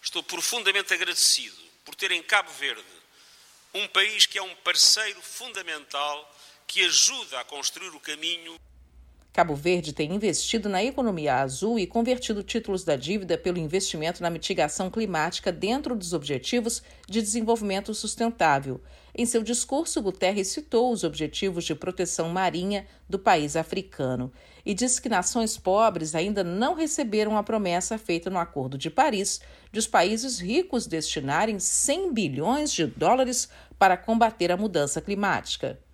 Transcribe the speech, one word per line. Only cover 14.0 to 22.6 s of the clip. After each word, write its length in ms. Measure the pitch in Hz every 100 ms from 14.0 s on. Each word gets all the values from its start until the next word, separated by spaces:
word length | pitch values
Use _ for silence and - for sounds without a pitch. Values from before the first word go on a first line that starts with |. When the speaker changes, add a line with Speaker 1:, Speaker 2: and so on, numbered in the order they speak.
| 156 175
Speaker 2:
na 80 | 175
mitigação 580 | 165 - 190 151 - 185
climática 600 | 196 220 165 160 - 202
dentro 440 | 170 190 254 302 233
dos 160 | 175
Objetivos 680 | 170 143 135 - 240 233 - - - -
de 140 | 202
Desenvolvimento 720 | 208 226 220 226 208 190 196
Sustentável. 880 | 214 214 - 233 233 165 139 139 127 - - -
Em 140 | - 240
seu 160 | 233
discurso, 580 | 220 240 - 277 330 320
Guterres 460 | 202 180 185 208 190
citou 440 | - 302 233 247
os 120 | 233
Objetivos 640 | 165 151 151 - 196 170 165
de 100 | 151
Proteção 540 | - 180 175 - 165
Marinha 580 | 180 185 160